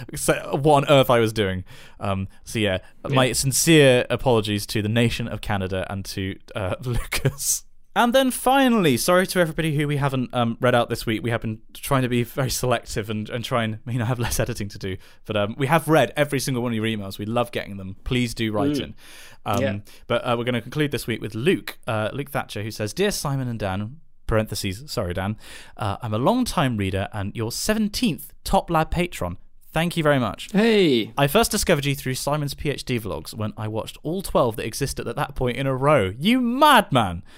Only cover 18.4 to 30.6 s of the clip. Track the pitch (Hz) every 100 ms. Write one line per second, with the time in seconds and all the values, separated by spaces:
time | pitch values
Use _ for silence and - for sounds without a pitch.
18.4 | 113 104 143 143 - - - - - -
19.4 | 117 101 135 101 - - - 120 123 120
20.4 | 120 120 127 151 147 117 - 110 110 110
21.4 | 151 139 - - - 110 107 131 143 131
22.4 | - 107 107 - 107 - 202 - 147 139
23.4 | 123 113 98 95 107 151 - - - 110
24.4 | 110 104 101 95 151 - 90 90 95 104
25.4 | - - - - 104 98 113 107 151 247
26.4 | 240 - 135 110 95 95 101 107 98 113
27.4 | 110 - - 214 208 - 240 143 - -
28.4 | - 196 - 160 160 170 175 - 90 -
29.4 | - - - - 170 165 151 139 110 -
30.4 | - 190